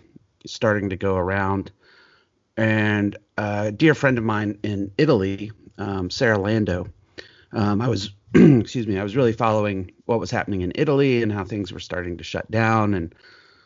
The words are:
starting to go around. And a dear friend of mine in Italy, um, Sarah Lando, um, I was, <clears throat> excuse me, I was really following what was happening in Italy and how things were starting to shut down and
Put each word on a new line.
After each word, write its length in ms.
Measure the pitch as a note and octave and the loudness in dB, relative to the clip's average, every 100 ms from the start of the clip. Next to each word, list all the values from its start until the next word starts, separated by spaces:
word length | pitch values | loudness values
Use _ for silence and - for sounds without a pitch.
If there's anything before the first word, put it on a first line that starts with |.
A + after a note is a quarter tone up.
| _ - _ _ - | _ -20 _ _ -18
starting 440 | - A2+ G#2 G2 | -2 2 2 0
to 60 | F#2 | -2
go 200 | G2 F#2 | -2 0
around. 560 | F2+ G2 G2 G2 - - _ _ _ _ _ _ _ - | 0 0 0 -2 -4 -12 _ _ _ _ _ _ _ -2
And 600 | A2 A2 G#2+ G#2 G2+ - _ - | 0 2 2 0 -2 -4 _ -8
a 360 | G#2 G#2 G#2+ | -4 -4 -4
dear 200 | G#2 D#3+ | 2 2
friend 240 | D3 C#3 B2 | 4 2 0
of 60 | |
mine 340 | A2+ G#2+ G#2 G#2 | 0 -2 -2 -4
in 300 | G#2 G2 G2 - | -6 -6 -6 0
Italy, 540 | D3+ A#2+ F#2+ G2 G#2 - - - | 2 2 0 -4 -10 -14 -20 -12
um, 320 | G2+ G2 F#2 | -8 -6 -6
Sarah 280 | - A#2+ G#2+ | -2 2 2
Lando, 500 | G2 A2 G2+ F2+ F2+ - _ - - _ _ | 2 0 0 -2 -6 -16 _ -20 -20 _ _
um, 280 | A2+ G#2 G#2 | -2 0 0
I 80 | B2+ | 0
was, 240 | G2+ - - | -2 -6 -14
<clears throat> 120 | - | 0
excuse 520 | B2 D#3 B2+ - C3 A2 | 6 8 8 4 -4 -4
me, 120 | F#2+ | -2
I 40 | |
was 140 | G2+ A2+ | -2 2
really 160 | A#2+ | 2
following 580 | G#2+ A#2 G#2+ G#2 F#2+ F#2 _ | 2 0 2 0 -4 -8 _
what 160 | - A2+ | -4 -2
was 100 | G2 | -2
happening 300 | A2+ - G2 | -4 -2 -2
in 100 | F2+ - | -2 -2
Italy 460 | D3+ C#3 C#3 A#2+ | 0 2 2 2
and 80 | A2 | 0
how 120 | G#2 | -4
things 280 | F#2+ G#2+ G2+ | -6 -6 -8
were 80 | F2 | -10
starting 360 | - F2 F2 E2+ | -10 -8 -6 -8
to 60 | |
shut 240 | - - - | -8 -10 -4
down 440 | A2 A2+ A2 G#2 | 0 2 4 2
and 200 | F#2+ E2 - - - _ _ | 0 -4 -10 -20 -20 _ _